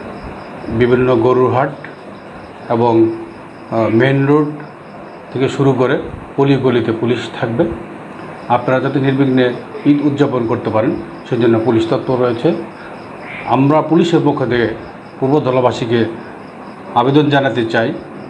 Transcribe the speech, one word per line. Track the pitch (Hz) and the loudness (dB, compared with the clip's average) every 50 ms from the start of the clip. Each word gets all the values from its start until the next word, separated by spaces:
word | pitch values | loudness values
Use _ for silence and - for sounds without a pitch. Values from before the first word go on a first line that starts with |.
| - - - - - - - - - - - - - - 113 113 | -12 -12 -12 -12 -12 -14 -14 -14 -14 -14 -14 -12 -8 -4 0 2
বিভিন্ন | 123 120 127 127 127 127 127 | 4 4 4 4 4 4 4
গরুর | 113 110 127 123 127 127 120 113 | 4 4 4 4 4 4 4 4
হাট | 127 143 151 151 - - - - - - - - - - - - - - - - - - - | 2 0 0 -2 -8 -14 -16 -16 -16 -16 -18 -18 -16 -18 -18 -18 -18 -18 -18 -16 -10 -6 -2
এবং, | 123 117 120 120 117 113 113 113 - - - - - - - - - - - - | 0 2 4 4 4 4 4 2 0 -4 -10 -14 -16 -18 -18 -18 -18 -16 -10 -4
আহ, | 117 113 110 107 | -2 0 0 2
মেইন | 107 113 131 135 135 139 139 | 4 4 4 4 4 2 2
রোড | 139 147 151 151 147 151 - - - - - - - - - - - - - - - - | 4 4 4 2 0 -4 -8 -12 -16 -18 -20 -20 -18 -18 -18 -18 -18 -18 -18 -14 -8 -4
থেকে | 120 135 127 | -2 -2 0
শুরু | - - 135 135 127 | 2 2 2 4 4
করে | 120 127 123 147 170 - - - - - - - | 4 2 2 2 0 -2 -6 -10 -12 -14 -6 0
গলি | - 139 139 139 | 2 4 4 4
গলিতে | 123 120 131 120 120 110 113 | 4 4 2 2 2 2 0
পুলিশ | 110 - - 117 123 117 - - - - | -2 0 0 0 0 -2 -4 -8 -8 -6
থাকবে। | 131 117 113 131 175 - - - - - - - - - - - - - - - - | -4 -2 0 0 0 0 -2 -8 -12 -14 -14 -16 -16 -16 -16 -16 -14 -14 -14 -10 -4
আপনারা | - 123 123 123 123 127 131 | -2 0 0 2 2 0 0
যাতে | 127 139 135 143 | 0 0 0 0
নির্বিঘ্নে | 131 139 131 131 139 131 127 127 127 123 120 - - - - - - | 0 2 2 2 2 2 4 4 2 2 0 -4 -10 -12 -8 -2 2
ঈদ | 143 147 143 139 | 4 4 4 4
উদযাপন | 147 131 123 143 - 123 123 117 | 2 2 2 2 2 2 0 0
করতে | 113 123 113 - 117 | 0 -2 -2 -2 0
পারেন, | 104 110 110 - - - - - - - - - | 0 2 2 0 0 -4 -6 -10 -12 -12 -8 -4
সেজন্য | 131 117 113 113 113 110 113 | -2 2 2 4 4 4 2
পুলিশ | 127 117 110 110 - | 2 2 2 2 2
তৎপর | - - - 135 131 | 0 -2 0 0 0
রয়েছে। | 120 127 123 117 113 - 160 - - - - - - - - - - - - - - - - - - - | 2 2 0 0 0 0 0 0 0 -4 -10 -12 -16 -16 -16 -16 -16 -16 -16 -16 -14 -14 -14 -12 -8 -4
আমরা | - 117 127 135 139 151 156 | 0 2 4 4 4 4 4
পুলিশের | 147 151 160 175 180 - 170 151 - | 4 4 4 4 4 4 4 4 4
পক্ষ | 143 135 - 131 | 2 0 0 0
থেকে | 113 123 120 113 104 110 - - - - - - - - - | 0 2 2 2 0 -2 -6 -10 -14 -16 -18 -18 -16 -8 -2
পূর্বদলাবাসীকে | 135 131 143 151 117 127 127 127 127 120 113 - 127 110 120 117 113 117 - - - - - - - - - - - - - - - - - | 0 2 2 2 2 2 2 2 2 2 2 0 -2 0 2 2 2 0 -2 -8 -12 -14 -16 -16 -18 -18 -18 -18 -16 -16 -16 -16 -10 -4 0
আবেদন | 120 120 135 139 151 147 143 | 2 2 4 4 4 4 4
জানাতে | 143 139 135 135 117 120 113 | 4 2 2 2 0 0 0
চাই, | 110 - 117 113 - - - - - - - - - | 0 0 0 0 0 -2 -6 -10 -14 -14 -16 -16 -16